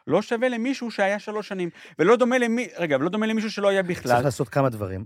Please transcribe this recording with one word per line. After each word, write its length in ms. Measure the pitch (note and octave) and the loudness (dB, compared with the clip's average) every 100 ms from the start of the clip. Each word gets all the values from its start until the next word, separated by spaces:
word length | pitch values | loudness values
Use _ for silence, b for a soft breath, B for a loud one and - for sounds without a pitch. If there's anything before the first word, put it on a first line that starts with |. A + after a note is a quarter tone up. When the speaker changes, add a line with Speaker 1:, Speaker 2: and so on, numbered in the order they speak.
| - | -2
Speaker 1:
לא 140 | E3+ | -2
שווה 280 | - A3+ B3+ | 0 -2 -2
למישהו 420 | A#3 B3 C4 A#3 | -2 -4 -4 -6
שהיה 280 | G#3 G3 G3+ | -2 0 -2
שלוש 280 | A3 G#3+ G3+ | -6 -8 -8
שנים, 220 | F#3+ F3 - b b | -6 -6 -8 b b
ולא 160 | E3+ A#3+ | 4 6
דומה 220 | A#3+ B3+ | 4 2
למי-, 300 | A#3 A#3 G#3+ - | 2 0 -4 -4
רגע, 180 | E3 C3+ | 0 2
ולא 100 | G#3+ | 0
דומה 160 | G#3+ A3 | 0 0
למישהו 260 | A3 G#3+ | 0 -2
שלא 160 | G3+ G3+ | 0 2
היה 160 | G3 | 2
בכלל. 280 | F3+ F3+ B2+ | 0 -2 2
Speaker 2:
צריך 120 | A#2+ C#3 | 2 2
לעשות 240 | A#2 C3+ | -2 -2
כמה 200 | C#3+ C3+ | 0 0
דברים. 360 | A2 F#2+ F#2+ | 0 -6 -6